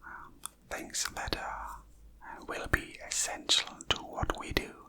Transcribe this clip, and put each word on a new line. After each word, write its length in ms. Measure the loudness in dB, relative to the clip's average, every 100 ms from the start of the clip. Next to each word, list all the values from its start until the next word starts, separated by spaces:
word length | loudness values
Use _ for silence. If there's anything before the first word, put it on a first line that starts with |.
| -10
Um, 280 | -10 -12 -8 -10 -10 -8
things 380 | -6 -2 0 0 0
that 200 | -2 -2
are, 460 | -2 -4 -6 -8 -12 -20 -20 -16
uh, 240 | -12 -12 -6
will 200 | -4 2
be 260 | 2 0 -10 -2
essential 680 | 0 0 0 4 4 4 -6 2
to 80 | 2
what 420 | 2 0 2 2
we 120 | 4
do. 180 | 4 4 -8